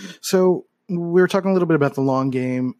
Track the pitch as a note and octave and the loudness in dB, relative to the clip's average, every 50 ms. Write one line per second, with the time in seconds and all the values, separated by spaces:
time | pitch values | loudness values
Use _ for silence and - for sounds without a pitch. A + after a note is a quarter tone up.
0 | G3 F#3 - - - - - F#3 F#3 F#3 F3 - - _ _ _ _ - F#3 E3+ | -18 -18 -16 -14 -6 0 2 2 4 4 2 0 -4 _ _ _ _ -8 -6 -6
1 | E3+ E3+ E3+ F#3 F#3 E3+ - G3 F3+ G3 F#3+ F#3 F3+ D#3+ E3 D3 C#3+ C#3 - C#3 | -4 0 2 4 4 4 2 0 0 0 0 2 2 2 2 2 2 0 0 -2
2 | C3+ C3+ C3 C3 C3+ C3+ B2+ C3 B2+ B2+ B2+ B2+ B2+ B2+ - | -2 0 0 0 -2 -2 -2 -4 -4 -4 -4 -4 -4 -6 -6